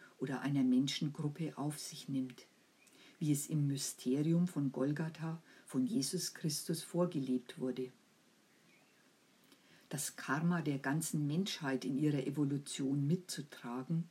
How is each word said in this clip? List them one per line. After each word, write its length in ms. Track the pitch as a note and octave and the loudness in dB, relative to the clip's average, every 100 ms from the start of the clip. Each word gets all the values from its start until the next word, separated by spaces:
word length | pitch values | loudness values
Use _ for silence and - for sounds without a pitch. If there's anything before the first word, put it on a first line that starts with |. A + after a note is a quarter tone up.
| - - | -8 -6
oder 240 | C3 B2+ | -4 -2
einer 220 | D3 C#3+ | 0 4
Menschengruppe 920 | B2+ B2+ C#3+ - D3 D3+ D3 D3 D#3 - | 6 6 4 0 -2 -2 -4 -2 -4 -4
auf 180 | D3 D3 | -4 -4
sich 320 | - D#3 - | -8 -10 -4
nimmt, 380 | C3+ B2+ A#2+ - _ _ _ - - - - | -2 -2 -6 -20 _ _ _ -20 -20 -20 -2
wie 120 | D3+ | 2
es 160 | D3 - | 2 2
im 200 | D#3 C#3+ | 2 2
Mysterium 800 | C#3 - - B2+ C#3 D#3 E3+ F3+ | 0 -4 -4 0 2 4 4 4
von 240 | C#3+ C#3 | 2 0
Golgatha 680 | - C#3 D3+ E3 D#3 D#3+ E3 - - - | 2 0 0 -2 -4 -6 -6 -10 -20 -4
von 180 | C3 B2+ | 0 2
Jesus 480 | F3+ C#3+ F3+ - | 0 0 -2 -4
Christus 480 | - E3 D3+ - E3 | -4 -4 -2 -2 -6
vorgelebt 800 | - E3+ F3 D#3 C3 B2+ - - | -2 0 2 0 0 0 -2 -6
wurde. 320 | B2+ B2+ B2+ - _ _ _ _ _ _ _ _ _ _ _ _ _ _ _ - _ - - | -4 -4 -6 -10 _ _ _ _ _ _ _ _ _ _ _ _ _ _ _ -20 _ -20 -8
Das 260 | C#3+ - - | -6 -6 -6
Karma 460 | - C#3 E3+ F3 | -2 2 2 2
der 180 | D3 C#3 | 2 0
ganzen 480 | C3+ D#3 D#3+ D#3 D3 | 0 0 0 0 2
Menschheit 580 | D#3+ G3 - C#3 C3 - | 2 0 -2 -2 0 0
in 140 | C#3 | 2
ihrer 260 | D3+ C#3+ - | 4 2 0
Evolution 800 | D3 C#3+ C#3+ - - C3+ C#3+ C#3 | 0 0 0 -4 -4 0 2 2
mitzutragen, 1040 | F3+ - - C#3+ - A#2+ B2 C3 E3 E3 | 2 0 -8 -10 -12 -8 -6 -2 -2 -2